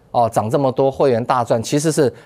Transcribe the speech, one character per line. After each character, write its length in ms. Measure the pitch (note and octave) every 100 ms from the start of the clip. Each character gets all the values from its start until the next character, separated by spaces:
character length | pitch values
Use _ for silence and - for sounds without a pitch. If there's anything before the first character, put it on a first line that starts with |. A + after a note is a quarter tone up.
| _
哦 180 | A#2+ A2+
涨 220 | - G#2+
这 80 | D3
么 120 | C3+
多， 200 | A#2+ C3+
会 200 | B2+ C#3+
员 140 | A2+
大 180 | B2 B2+
赚， 200 | A#2 A#2+
其 160 | G#2+ D3
实 120 | D#3+
是 220 | D#3 B2+ -